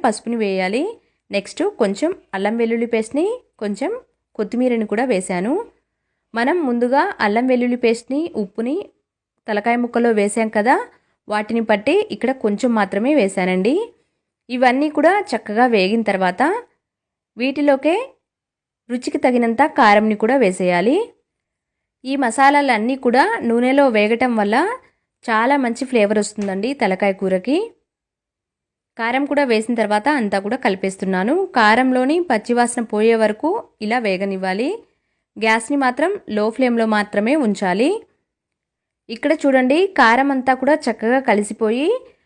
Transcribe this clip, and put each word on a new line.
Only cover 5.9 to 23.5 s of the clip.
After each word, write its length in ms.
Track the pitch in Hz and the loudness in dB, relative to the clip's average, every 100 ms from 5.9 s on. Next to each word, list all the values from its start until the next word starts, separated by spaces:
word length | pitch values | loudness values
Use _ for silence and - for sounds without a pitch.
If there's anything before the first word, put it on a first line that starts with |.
| _ _ _ _ | _ _ _ _
మనం 220 | 226 254 359 269 | -4 0 0 0
ముందుగా 360 | 240 240 269 392 - | 0 0 0 0 0
అల్లం 220 | 208 220 254 | 0 0 2
వెల్లుల్లి 280 | 247 247 247 | 2 0 0
పేస్ట్ని, 360 | 233 233 - 277 - 220 | 0 0 -4 -6 -4 -6
ఉప్పుని 340 | 196 - 233 349 - _ _ _ _ _ - | -8 -6 -6 -6 -8 _ _ _ _ _ -6
తలకాయ 280 | 208 233 240 | -4 0 -2
ముక్కలో 280 | 240 233 233 208 | -2 0 0 2
వేసాం 300 | 202 226 220 220 | 0 -2 -2 0
కదా, 200 | 220 349 494 _ _ _ - | 2 2 0 _ _ _ -6
వాటిని 340 | 208 214 233 220 | -6 -2 -2 0
పట్టి 240 | 208 277 392 415 | 0 2 0 0
ఇక్కడ 160 | 214 233 262 | -4 -4 -2
కొంచెం 260 | 214 208 254 220 | -2 0 0 0
మాత్రమే 340 | 196 202 247 302 | 0 -2 0 2
వేశానండి. 540 | 196 190 180 185 208 339 466 _ _ _ _ _ - | 0 0 -2 0 0 -2 -4 _ _ _ _ _ -8
ఇవన్నీ 400 | 247 247 262 302 302 | 0 2 2 -2 2
కూడా 160 | 311 403 381 | 2 2 -2
చక్కగా 340 | 220 - 208 254 214 | -6 -4 0 2 4
వేగిన 260 | 185 233 214 | 2 0 0
తర్వాత 320 | 190 180 180 294 453 466 _ _ _ _ _ _ 214 | 0 0 0 0 -2 -8 _ _ _ _ _ _ -6
వీటిలోకే 600 | 262 277 285 269 302 392 523 _ _ _ _ _ _ _ - | -4 0 2 2 2 0 -4 _ _ _ _ _ _ _ -10
రుచికి 280 | 247 302 285 | -8 -4 -2
తగినంత 380 | 262 247 233 226 311 311 | 0 2 0 2 0 4
కారంని 400 | 214 208 214 208 | 6 6 2 0
కూడా 120 | 220 277 | 0 2
వేసేయాలి. 540 | 196 185 180 175 208 359 480 _ _ _ _ _ _ _ _ _ | 2 2 0 2 2 0 -2 _ _ _ _ _ _ _ _ _
ఈ 100 | 254 277 | -6 -2
మసాలాలన్నీ 720 | 240 247 277 285 277 220 233 269 247 | -2 4 4 4 2 0 0 0 2
కూడా 180 | 247 381 466 | 2 2 0
నూనెలో 380 | 233 | 0